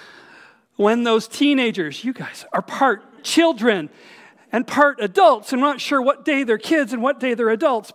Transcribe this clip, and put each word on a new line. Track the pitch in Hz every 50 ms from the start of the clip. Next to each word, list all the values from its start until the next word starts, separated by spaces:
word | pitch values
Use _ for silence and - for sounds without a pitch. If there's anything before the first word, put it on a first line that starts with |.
| - - - - - - - - - - _ _ _ _ _
When | - 202 208 226 240
those | 233 233 226 226 220 -
teenagers, | - - 285 285 285 269 247 226 175 190 165 151 139 - -
you | 254 254
guys, | - 160 - - - - -
are | - 220
part | - - - - 269 262 247 - - - - -
children | - - - 302 339 330 320 202 220 247 208 185 156 147 - - - - - - - - _ _ _ _
and | - 240 -
part | - - 269 294 285 269 -
adults, | 208 196 180 392 381 320 254 214 208 -
and | 269 247
we're | 269 294
not | 285 -
sure | - - 294 269
what | 247 262 285 277 269
day | 311 294 269
they're | 277 226 220 214
kids | - - 330 311 277 202 254
and | 233
what | 226 269 285 233
day | 247 254 233
they're | 226 233 220
adults. | 226 208 330 294 247 220 196 -